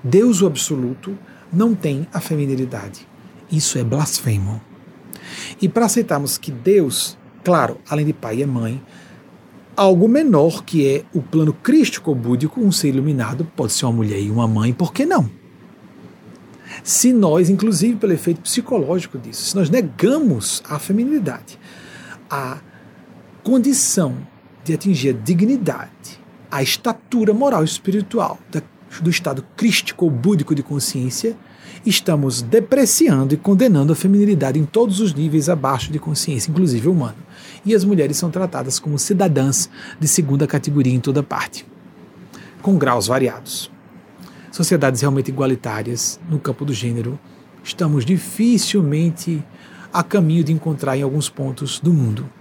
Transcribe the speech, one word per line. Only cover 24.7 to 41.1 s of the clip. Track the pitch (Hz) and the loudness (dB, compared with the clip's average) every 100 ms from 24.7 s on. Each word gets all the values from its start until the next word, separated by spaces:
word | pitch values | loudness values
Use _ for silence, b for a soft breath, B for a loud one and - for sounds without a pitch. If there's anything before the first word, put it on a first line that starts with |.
atingir | 156 196 156 135 | -2 0 0 0
a | |
dignidade, | 120 110 175 214 269 170 - - - - - - - - | -2 0 2 2 2 -2 -6 -12 -18 -20 -20 -20 -20 -10
a | 139 | -4
estatura | 131 - 240 233 - 240 214 | -2 -2 -4 -6 -4 0 2
moral | 214 277 202 | 2 2 2
e | 156 | 0
espiritual | - - 202 202 233 165 - - | -2 -4 -2 -2 -4 -4 -6 -10
da, | 156 - _ - - | -10 -10 _ -20 -4
do | 165 | -2
estado | 165 160 135 - - | 0 -4 -6 -10 -2
crístico | 220 - - - 175 | 0 0 -4 -2 0
ou | |
búdico | 123 151 190 143 | 2 2 0 0
de | 147 | -2
consciência, | - 143 - 131 127 - 226 220 B B B B 226 | -2 -6 -4 -4 -4 -4 -4 -6 B B B B -2
estamos | - - 151 135 120 | 0 0 0 0 -2
depreciando | 117 226 - 262 240 - 320 135 135 | 2 2 4 2 4 4 4 4 2
e | 151 | 0
condenando | - 196 254 156 143 | 2 4 4 4 4
a | 156 | 2
feminilidade | 190 202 208 175 135 147 | 2 4 4 2 0 0
em | 147 | 0
todos | 226 233 185 | 0 0 0
os | 214 | -2
níveis | 139 160 156 147 | 0 0 0 0
abaixo | 170 131 135 - | 0 0 -2 -4
de | 151 | -6
consciência, | - 147 - 131 - | -4 -4 -4 -4 -2
inclusive | 156 180 117 135 | 0 2 2 0
humano. | 180 120 107 - B B B 196 | 0 -2 -10 -20 B B B 0
E | |
as | 220 | 2
mulheres | 190 190 143 143 | 4 2 0 -2
são | 175 | -4
tratadas | 180 185 135 131 - | -2 -4 -4 -6 -6
como | 156 143 | -4 -4
cidadãs | - 185 190 135 135 131 - B B B | -2 0 2 2 2 0 -4 B B B
de | 156 | 0
segunda | - 143 139 147 | 0 2 0 0
categoria | 147 - 147 127 | 0 0 0 2
em | 127 | 2
toda | 139 | 0